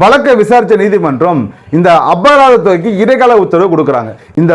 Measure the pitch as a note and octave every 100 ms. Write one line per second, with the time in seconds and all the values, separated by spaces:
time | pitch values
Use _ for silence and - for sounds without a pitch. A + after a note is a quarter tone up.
0 | G3+ C#4 C#4 A3+ G#3 A#3+ G3+ G3+ G3+ G3
1 | D#3+ B2+ F3 D3+ G2+ - - D#3+ F3 D#3+
2 | C3 F3 C#4 C#4+ C4+ A#3 F#3+ F3 G#3+ F#3+
3 | A3 B3+ B3 A3+ D#3+ E3+ F#3+ D#3+ C#3+ B2+
4 | A2 A2 - - E3+